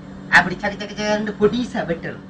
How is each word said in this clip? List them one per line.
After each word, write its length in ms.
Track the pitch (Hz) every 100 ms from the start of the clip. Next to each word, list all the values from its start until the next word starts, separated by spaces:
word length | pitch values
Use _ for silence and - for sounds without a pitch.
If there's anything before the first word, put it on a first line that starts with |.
| - - -
அப்படி 260 | 165 180 -
சக்க 100 | 202
சக்க 340 | 196 208 208
சக்கன்னு 340 | 208 214 214 202
பொடிசா 440 | 208 240 247 226 160
வெட்டணும். 400 | 165 165 - -